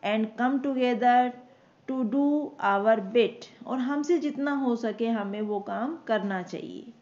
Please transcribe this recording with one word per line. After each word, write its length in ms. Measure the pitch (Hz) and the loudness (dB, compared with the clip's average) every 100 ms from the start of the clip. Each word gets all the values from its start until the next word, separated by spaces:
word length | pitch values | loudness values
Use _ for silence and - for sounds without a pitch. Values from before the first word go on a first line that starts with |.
And 240 | - 220 220 220 | 0 0 -2 -2
come 180 | 247 277 | 0 0
together 680 | 277 262 247 240 240 247 247 240 - - _ _ - | 0 0 2 4 6 6 4 -2 -18 -20 _ _ -8
to 80 | 262 226 | -2 0
do 160 | 269 285 294 285 - 202 | 2 2 2 -2 -2 0
our 260 | 202 208 220 190 | 2 4 2 2
bit, 320 | 233 226 - - - - | 2 2 0 -18 -18 -8
और 120 | 262 | -4
हमसे 400 | 247 285 294 349 | -2 -2 0 0
जितना 340 | 294 269 285 | 0 -2 -2
हो 200 | 285 262 233 | 0 0 0
सके 320 | 233 208 233 | -2 -2 -2
हमें 320 | 226 202 208 | 0 -2 -4
वो 180 | 214 208 | -4 -4
काम 360 | 202 196 247 330 - | -4 -4 -4 -6 -2
करना 360 | 214 196 190 | -2 0 -4
चाहिए। 500 | 175 170 - - - - | -6 -10 -10 -12 -16 -20